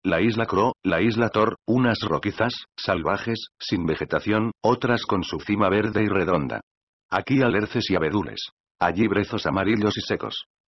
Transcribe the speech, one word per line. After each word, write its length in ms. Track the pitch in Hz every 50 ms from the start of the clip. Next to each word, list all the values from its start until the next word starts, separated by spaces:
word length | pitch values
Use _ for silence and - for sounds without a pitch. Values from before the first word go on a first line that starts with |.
| -
la 160 | 92 85 82
isla 260 | 98 117 107 110 113
Crow, 280 | 110 98 92 107 127 - _ -
la 180 | 92 87 82 98
isla 280 | 117 110 113 117 107
Thor, 260 | - 107 110 113 - - -
unas 320 | - 117 127 127 120 110 - -
roquizas, 640 | 107 80 76 - 101 - - 110 120 - - - _ -
salvajes, 720 | - - - 95 87 78 78 98 101 - 117 113 110 - - _ -
sin 260 | - - - 90 85
vegetación, 640 | 80 80 - 80 - - 80 - 101 107 110 110 117 - _ -
otras 420 | 110 123 120 - 120 120 113 -
con 200 | - 107 95 87
su 160 | - - 78
cima 280 | - - 104 101 104 92
verde 360 | 95 104 104 113 98 104 107
y 20 |
redonda. 540 | 104 98 98 87 87 90 80 71 62 55 55 - _ _ _ _ _ _ _ _ -
Aquí 320 | 92 95 98 - 135 139 131
alerces 480 | 120 110 104 104 98 - 120 107 -
y 60 | 95
abedules. 560 | 87 80 78 98 104 - - 52 - - - _ _ _ _ _ -
Allí 300 | 90 87 82 92 113 104
brezos 380 | 98 101 101 - - 104 -
amarillos 500 | 82 71 95 95 98 113 104 104 104 - -
y 20 |
secos. 440 | - - 110 - - 107 - - - _ _ _ _